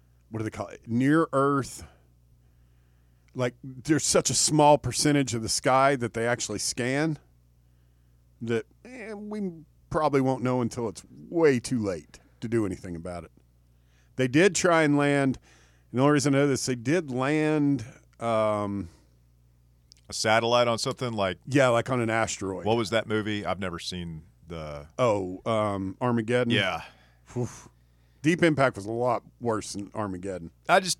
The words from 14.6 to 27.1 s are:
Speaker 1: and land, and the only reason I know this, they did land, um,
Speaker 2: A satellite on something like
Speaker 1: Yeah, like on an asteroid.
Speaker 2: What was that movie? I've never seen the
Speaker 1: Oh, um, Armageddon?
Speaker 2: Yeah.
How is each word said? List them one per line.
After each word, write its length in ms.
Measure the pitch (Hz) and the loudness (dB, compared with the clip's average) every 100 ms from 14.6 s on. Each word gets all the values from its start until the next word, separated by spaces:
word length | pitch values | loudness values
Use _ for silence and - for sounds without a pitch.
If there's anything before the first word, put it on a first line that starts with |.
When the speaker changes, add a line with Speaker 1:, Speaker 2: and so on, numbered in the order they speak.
| 185 165 | 4 4
Speaker 1:
and 140 | 151 143 | 4 4
land, 400 | 143 143 139 123 _ - _ _ _ | 4 2 0 -2 _ -20 _ _ _
and 80 | 117 | 2
the 20 | |
only 100 | 139 | 4
reason 220 | 147 139 139 | 4 2 2
I 40 | |
know 80 | 143 | 2
this, 180 | 131 - | 0 -2
they 100 | 123 | -4
did 340 | 117 175 147 | 0 -2 -2
land, 720 | 123 135 156 151 156 143 139 107 - _ - | -2 0 0 2 2 2 0 -4 -16 _ -8
um, 680 | 117 110 107 104 101 101 87 - _ _ _ _ _ _ _ _ _ _ - | -2 2 2 0 -2 -4 -8 -14 _ _ _ _ _ _ _ _ _ _ -12
Speaker 2:
A 40 | |
satellite 540 | - 110 113 117 120 120 | -2 2 4 4 4 4
on 100 | 113 | 0
something 360 | 135 - 123 | -4 -6 -6
like 240 | 110 95 90 - | -2 -2 -4 -2
Speaker 1:
Yeah, 220 | 139 127 | 2 4
like 200 | 117 131 | 2 0
on 120 | 123 | -2
an 80 | 113 | 0
asteroid. 560 | 113 110 - 98 92 98 | 0 0 -4 -8 -4 0
Speaker 2:
What 100 | 117 | 0
was 140 | 98 | 0
that 180 | 110 92 | -2 0
movie? 380 | 107 104 104 90 | -2 -2 -4 -4
I've 140 | 92 | -4
never 200 | 92 85 | -6 -8
seen 440 | - 92 85 78 - _ 82 | -10 -10 -10 -12 -16 _ -14
the 420 | 82 76 71 78 - | -12 -10 -12 -10 -2
Speaker 1:
Oh, 420 | 123 104 92 90 117 | 0 0 -4 -6 -4
um, 460 | 110 107 98 95 - | -2 -2 -2 -6 -4
Armageddon? 500 | 123 117 110 123 120 | -2 0 0 0 2
Speaker 2:
Yeah. 300 | 104 95 80 - - _ | 2 0 -2 -10 -20 _